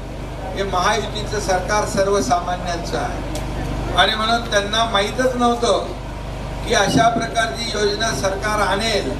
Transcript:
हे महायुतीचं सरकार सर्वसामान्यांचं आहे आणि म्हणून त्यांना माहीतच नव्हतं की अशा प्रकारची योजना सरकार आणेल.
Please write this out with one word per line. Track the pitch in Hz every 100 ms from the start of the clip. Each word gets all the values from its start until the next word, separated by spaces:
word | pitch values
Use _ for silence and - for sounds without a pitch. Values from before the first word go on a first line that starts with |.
| - - - - - -
हे |
महायुतीचं | 196 180 190 220 - 208 208 208
सरकार | 190 180 - 214
सर्वसामान्यांचं | 202 196 196 202 - 175 180 180 175 170 - 123
आहे | - - - - - - - - - 175
आणि | 190
म्हणून | 220 220 233 226
त्यांना | 208 202 220
माहीतच | 226 202 202 247 254
नव्हतं | 247 240 233 233 185 - - - - - - - - -
की |
अशा | - 196 - -
प्रकारची | - - - - - 679 220
योजना | 208 202 226
सरकार | 226 196 196 214 208
आणेल. | 196 196 226 202 -